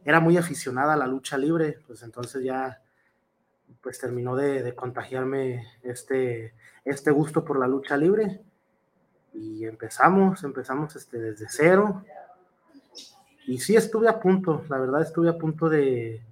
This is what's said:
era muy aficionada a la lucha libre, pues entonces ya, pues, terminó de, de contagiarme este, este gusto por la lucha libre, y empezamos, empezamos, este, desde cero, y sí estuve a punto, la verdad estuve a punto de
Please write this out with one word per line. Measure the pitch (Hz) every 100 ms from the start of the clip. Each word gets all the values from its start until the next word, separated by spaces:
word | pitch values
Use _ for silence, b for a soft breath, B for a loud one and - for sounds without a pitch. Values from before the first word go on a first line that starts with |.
| -
era | 160
muy | 165 175
aficionada | 170 139 - 123 147
a | 151
la | 127
lucha | 135 - 143
libre, | 143 165 160 147 _
pues | 113
entonces | 117 117 123 135
ya, | 131 131 131 - _ _ _ _ _ _ _ _ _ -
pues, | 127 -
terminó | 123 123 123 127
de, | 143 139
de | 123 123
contagiarme | 123 123 120 131 131 135 131 123 113 _
este, | 123 120 - 131 127 117 113 _ b b -
este | 139 -
gusto | 147 151 -
por | - 139
la | 127
lucha | 135 139 143
libre, | 160 214 214 190 - _ _ _ _ _ _ _ _
y | - 110 107 110
empezamos, | 110 110 - 143 190 196 185
empezamos, | 147 135 120 135 151 -
este, | - 120
desde | 113 107 110
cero, | - 156 190 214 196 - - - - _ _ _ 285 _ - - _ _ _ -
y | 127
sí | - 220
estuve | 220 226 226
a | 214
punto, | 185 190 185 147 -
la | 135
verdad | 131 139
estuve | 160 165 170
a | 165
punto | 160 156 165
de | 156 139 123 117 113 -